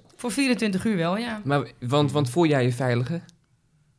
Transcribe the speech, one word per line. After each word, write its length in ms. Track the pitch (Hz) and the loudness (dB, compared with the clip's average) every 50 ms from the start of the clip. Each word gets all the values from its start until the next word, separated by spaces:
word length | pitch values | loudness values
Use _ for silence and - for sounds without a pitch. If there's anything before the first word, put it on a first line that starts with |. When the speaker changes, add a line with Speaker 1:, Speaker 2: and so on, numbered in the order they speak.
| - _ _ | -20 _ _
Speaker 1:
Voor 160 | - - 247 | -10 -8 -4
vierentwintig 540 | 190 269 277 262 240 - 233 208 190 185 - | -2 0 2 2 2 0 0 0 0 0 0
uur 100 | 233 214 | 0 0
wel, 200 | 175 165 170 185 | 0 0 0 -2
ja. 240 | 214 240 240 220 214 208 | -2 -4 -6 -8 -6 -2
Speaker 2:
Maar, 280 | 135 139 143 139 - - - | 0 0 0 0 -4 -8 -10
want, 320 | 123 120 139 147 147 139 | -4 0 2 2 2 2
want 180 | 131 147 147 123 | 2 0 0 0
voel 160 | - 175 170 | 2 2 2
jij 180 | 156 147 135 123 | 4 4 4 2
je 80 | 127 123 | 2 0
veiliger? 480 | 120 135 127 120 120 127 123 170 170 - - - _ _ _ _ _ _ _ _ _ _ _ _ | 0 0 0 0 0 -2 -2 -6 -8 -10 -12 -20 _ _ _ _ _ _ _ _ _ _ _ _